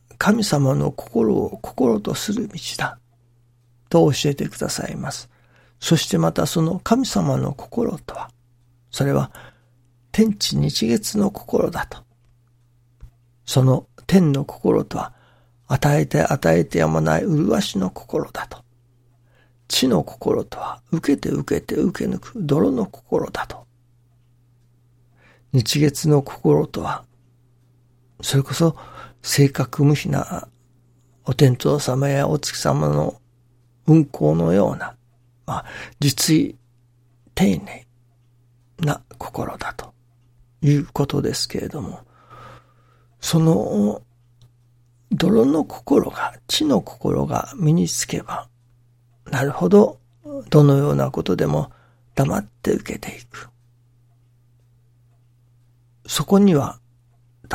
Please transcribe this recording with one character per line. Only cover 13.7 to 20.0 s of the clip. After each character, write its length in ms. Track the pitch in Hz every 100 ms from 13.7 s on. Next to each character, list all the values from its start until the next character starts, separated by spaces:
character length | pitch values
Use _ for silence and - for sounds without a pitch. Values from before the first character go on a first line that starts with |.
| 131 - - -
天 240 | 190 160
の 140 | 139 -
心 400 | - - 104 -
と 120 | -
は、 160 | - - _ _ _ _ -
与 340 | 135 147 147
え 40 | 147
て 160 | 147
与 360 | 165 147 165 170
え 80 | 165
て 140 | -
や 80 | 156
ま 140 | 160
な 180 | 156 80
い 40 |
麗 380 | 202 151 190 226
し 160 | - 196
の 120 | 190
心 420 | - - 160 165
だ 160 | - -
と。 160 | - _ _ _ _ _ _ _ _ _ _ -
地 180 | - 254
の 160 | 131